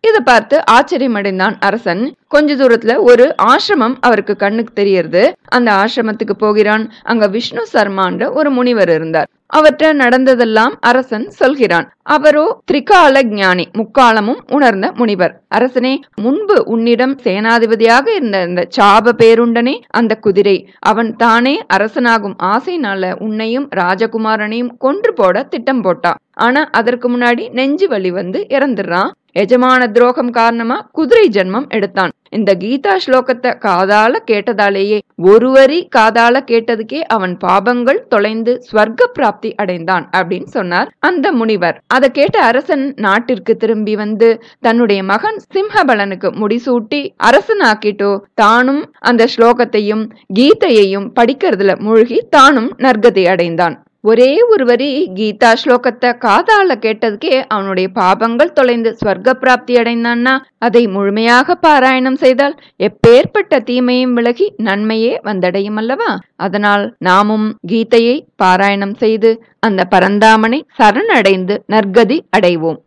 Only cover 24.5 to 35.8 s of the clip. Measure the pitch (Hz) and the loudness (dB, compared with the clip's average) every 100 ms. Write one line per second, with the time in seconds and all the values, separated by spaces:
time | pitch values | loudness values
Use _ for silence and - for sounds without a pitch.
24.5 | 226 247 240 262 381 440 359 190 185 277 | -6 -8 -4 -4 -2 -2 0 0 0 -4
25.5 | 320 226 262 185 170 170 - _ - 226 | -6 -4 -2 -2 -2 -2 -4 _ -4 0
26.5 | 269 311 - 202 247 247 247 240 240 247 | 0 -2 -2 -2 -2 -4 -2 -2 -2 -4
27.5 | 233 269 294 381 226 185 180 180 214 415 | -4 -2 -2 -2 -2 -4 -6 -6 -8 -4
28.5 | 277 277 220 196 170 214 - _ - 196 | -2 -2 -2 -4 -2 -4 -6 _ -4 0
29.5 | 247 254 254 247 208 247 254 247 240 233 | 2 4 2 2 2 2 2 -2 0 0
30.5 | 233 233 277 - - 311 466 403 208 185 | 0 -4 -6 -8 -6 2 4 4 2 -2
31.5 | 202 277 220 196 190 180 - _ - 226 | -4 -4 -4 -4 -2 -4 -4 _ -4 0
32.5 | 185 190 269 403 381 311 254 254 247 247 | 0 -2 -4 -2 -2 0 0 0 -4 -4
33.5 | - 214 180 190 208 220 311 440 214 202 | -4 -2 0 2 2 2 0 -2 -4 -2
34.5 | 208 202 196 202 214 - - 175 214 254 | 0 0 0 -2 -2 -6 -2 4 6 6
35.5 | 262 269 320 | 4 4 2